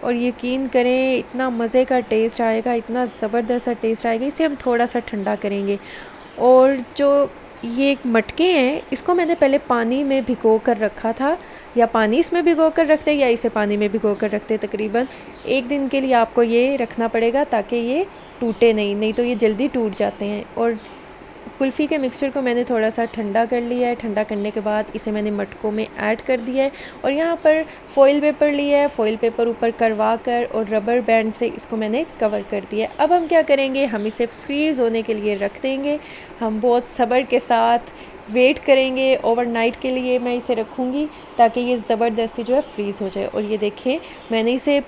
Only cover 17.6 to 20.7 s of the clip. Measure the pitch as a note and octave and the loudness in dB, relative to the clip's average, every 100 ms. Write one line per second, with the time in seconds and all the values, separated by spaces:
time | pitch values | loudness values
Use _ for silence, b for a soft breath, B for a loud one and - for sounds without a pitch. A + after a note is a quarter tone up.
17.6 | G3 A#3+ A#3 C#4 F#4+ - - - A#3 G#3+ | 0 -2 -2 -2 -2 -8 -20 -6 -4 4
18.6 | A#3 G#3+ G#3 G3+ G#3+ A3 A#3+ A#3+ A3 G#3 | 4 4 0 0 -2 0 0 2 2 2
19.6 | C#4 C4 A3 F#3+ G#3 - G3+ G#3 - - | -2 0 -2 0 -2 -2 -6 -6 -8 -4
20.6 | A#3 | -2